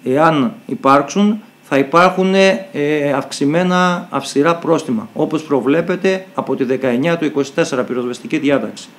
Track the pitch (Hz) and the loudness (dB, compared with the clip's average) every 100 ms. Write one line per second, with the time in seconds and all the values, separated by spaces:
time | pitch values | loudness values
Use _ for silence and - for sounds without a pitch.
0 | 127 135 160 156 123 - - 127 135 139 | -2 2 2 2 0 -4 -10 -4 2 2
1 | 139 190 208 214 - _ - 139 139 170 | 2 0 2 0 -6 _ -4 -2 2 4
2 | 185 185 190 190 190 190 - - 147 151 | 4 2 2 4 4 2 -4 -4 -2 0
3 | 143 135 135 - 143 160 180 180 180 175 | 0 -2 -4 -2 0 2 2 2 2 0
4 | - 139 - 135 151 175 - 160 - 113 | -4 -8 -2 0 2 0 0 0 0 -4
5 | 101 - 151 156 - 139 120 156 170 180 | -4 -4 -4 -4 -2 -2 2 0 0 -2
6 | 190 190 - - - 135 123 127 131 120 | 0 -2 -6 -8 -4 -2 -2 0 0 0
7 | 160 170 156 143 135 - 165 131 113 127 | 0 0 -2 -2 -4 -2 -2 0 -2 -4
8 | 123 120 117 156 143 135 107 98 - | -4 -6 -6 -2 0 0 -2 -10 -20